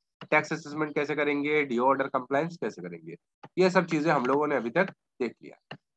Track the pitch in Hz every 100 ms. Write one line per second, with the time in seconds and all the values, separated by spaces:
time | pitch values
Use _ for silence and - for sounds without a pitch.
0 | _ - - 151 151 156 151 151 151 147
1 | 143 147 147 143 143 151 139 117 127 135
2 | 135 135 127 139 165 170 113 90 87 85
3 | - - _ _ - - 185 185 175 160
4 | 156 147 123 139 147 135 117 165 185 -
5 | _ - 120 - 69 - - - _